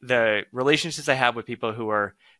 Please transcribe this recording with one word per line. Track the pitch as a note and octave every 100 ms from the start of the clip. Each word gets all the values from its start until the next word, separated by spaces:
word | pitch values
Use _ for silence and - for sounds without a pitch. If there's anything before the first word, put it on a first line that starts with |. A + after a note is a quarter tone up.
the | B2 B2 A2+ G#2 -
relationships | B2 C3+ D3+ E3+ D3+ C#3+
I | C3
have | B2 A#2
with | A2
people | A#2 A2+
who | A2+ A2
are | G#2+ G2+ - _